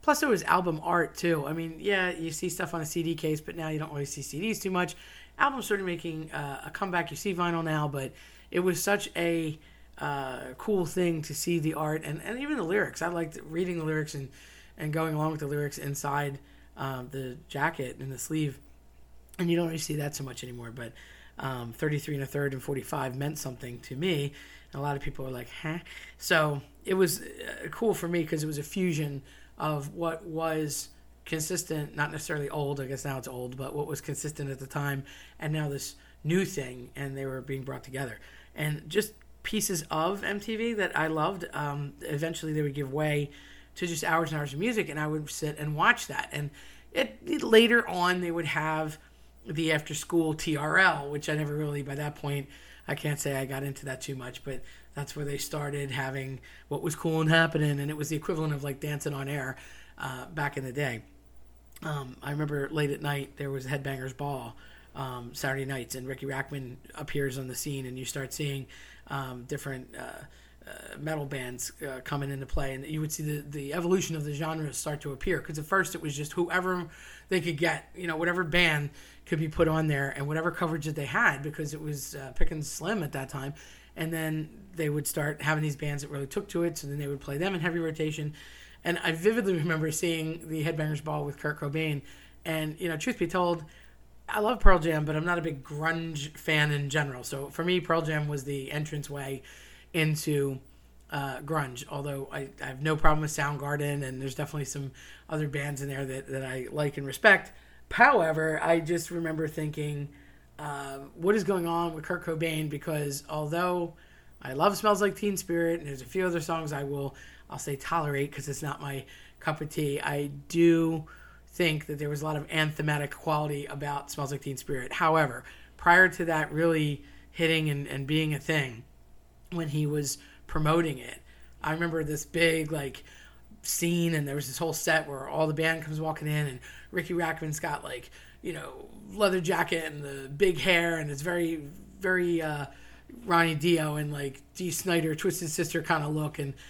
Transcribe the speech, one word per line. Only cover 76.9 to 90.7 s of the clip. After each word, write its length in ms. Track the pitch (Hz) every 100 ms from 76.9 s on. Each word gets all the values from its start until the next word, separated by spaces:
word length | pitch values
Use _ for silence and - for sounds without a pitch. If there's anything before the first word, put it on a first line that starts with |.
| - - - -
they 100 | 185
could 180 | 160 156
get, 320 | 170 151 - -
you 100 | 180
know, 120 | 160
whatever 260 | 170 175
band 460 | 170 170 170 151 147 - - - -
could 140 | 160
be 80 | 156
put 200 | 151 160
on 200 | 156 160
there, 220 | 143 139
and 180 | - 143
whatever 240 | 156 165
coverage 340 | - 170 160 151
that 100 | 156
they 100 | 139
had, 360 | 165 233 143
because 320 | 147 147 151
it 80 | 151
was, 340 | 151 147 - 143
uh, 180 | 135 127
pick 160 | -
and 140 | 156 151
slim 360 | - 160 214
at 120 | 156
that 160 | 143 131
time, 240 | 143 139 151 - - - -
and 160 | 160
then 380 | 165 160 156 156 - - 170
they 140 | 156
would 180 | 147 147
start 340 | - 147 151
having 220 | 147 156
these 120 | 151 139
bands 260 | 147 143
that 80 | 139
really 180 | 143 139
took 220 | - 196
to 140 | 170
it, 140 | 170 156
so 100 | 143
then 100 | 143
they 100 | 143
would 140 | 143
play 160 | - 143
them 180 | 185 185
in 60 |
heavy 180 | 170 170
rotation. 540 | 160 156 156 151 151 151 - - - -
And 160 | - 175
I 100 | -
vividly 400 | 160 185 226 196
remember 360 | 180 156 160 156
seeing 560 | 156 175 165 160 160 160
the 140 | 160
Headbangers 380 | 151